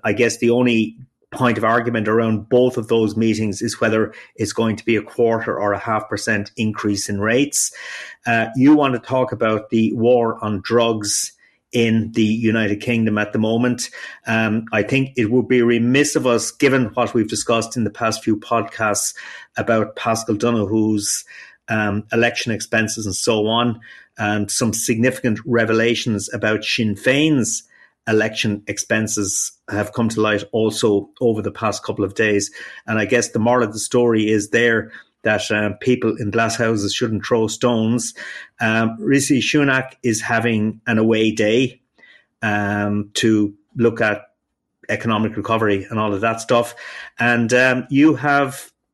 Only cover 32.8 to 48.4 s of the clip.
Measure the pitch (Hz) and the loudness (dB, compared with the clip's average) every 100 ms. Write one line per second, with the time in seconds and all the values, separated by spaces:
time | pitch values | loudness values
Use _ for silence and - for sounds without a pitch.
32.8 | - 110 101 120 117 117 113 123 113 107 | -4 -2 2 0 0 0 2 2 2 -2
33.8 | - 123 120 113 107 110 104 117 120 113 | -2 2 4 2 2 0 2 2 4 2
34.8 | 110 - - _ 110 107 - 107 104 92 | -2 -10 -20 _ -2 0 0 0 -2 -2
35.8 | - 123 117 - 104 113 113 113 113 110 | 0 0 0 -2 -2 0 0 0 0 0
36.8 | 98 - 117 107 - 120 110 - 123 117 | -2 -2 -2 -2 0 0 0 0 0 2
37.8 | 110 120 - - - - - - 113 113 | 2 0 -2 -10 -14 -16 -16 -4 0 2
38.8 | 113 113 107 139 - 135 113 151 139 131 | 0 -2 2 2 4 0 2 2 2 2
39.8 | 127 - 123 113 - 117 117 110 107 107 | -2 -6 -2 -2 0 0 2 0 0 -4
40.8 | - 113 110 110 110 104 107 117 131 - | -2 2 2 4 2 2 2 2 0 -4
41.8 | _ _ - - _ _ 110 104 101 104 | _ _ -20 -20 _ _ -4 -2 -2 -2
42.8 | 104 104 101 - 113 107 104 - _ - | -2 -2 -4 -2 2 2 2 -4 _ 0
43.8 | 117 113 110 104 - _ _ _ _ _ | 0 2 -2 -2 -8 _ _ _ _ _
44.8 | - 113 113 107 110 110 104 113 107 98 | -8 -4 -2 0 -2 -4 -2 0 0 0
45.8 | 95 110 107 101 113 113 - 120 117 - | -2 -4 -2 -2 -2 -4 0 0 0 -6
46.8 | - - - - 120 120 113 123 131 127 | -16 -16 -14 -2 0 2 4 4 4 2
47.8 | - 139 151 127 143 143 | 0 4 4 4 2 2